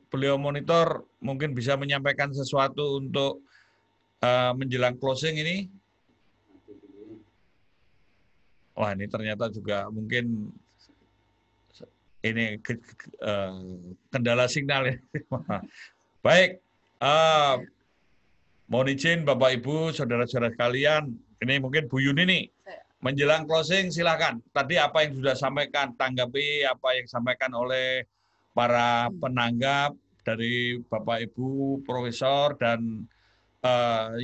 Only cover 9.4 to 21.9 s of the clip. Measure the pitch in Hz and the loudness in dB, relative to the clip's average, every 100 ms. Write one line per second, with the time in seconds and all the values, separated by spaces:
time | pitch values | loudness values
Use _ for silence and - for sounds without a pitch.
9.4 | 117 113 101 101 101 110 110 123 120 110 | -6 -6 -4 -4 -4 -8 -4 -2 -2 -4
10.4 | 104 - _ _ _ _ _ _ _ _ | -6 -14 _ _ _ _ _ _ _ _
11.4 | _ _ _ _ - _ _ - 113 113 | _ _ _ _ -20 _ _ -4 -2 0
12.4 | 113 104 - 117 - - - - 107 101 | -2 -4 -8 -8 -10 -20 -20 -8 -4 -2
13.4 | 95 92 92 90 90 92 _ 131 117 120 | -4 -8 -12 -14 -16 -20 _ -2 2 2
14.4 | 123 147 139 139 127 123 _ 147 - 127 | 2 0 -2 0 0 -4 _ -10 -8 -8
15.4 | - 101 - - - _ _ _ 127 175 | -4 -6 -6 -18 -20 _ _ _ 6 6
16.4 | 185 185 _ _ _ _ 131 156 160 156 | 6 0 _ _ _ _ 4 6 6 6
17.4 | 143 127 - _ _ _ _ _ _ _ | 4 2 -4 _ _ _ _ _ _ _
18.4 | _ _ - 117 135 135 165 170 147 123 | _ _ -2 0 2 0 0 2 2 4
19.4 | 131 127 123 156 160 151 127 120 120 127 | 4 2 -2 -2 -2 -2 -2 0 0 0
20.4 | 117 113 120 127 143 151 143 117 _ _ | -2 0 0 2 2 2 -2 -10 _ _
21.4 | 123 139 131 151 151 | -2 0 0 -2 0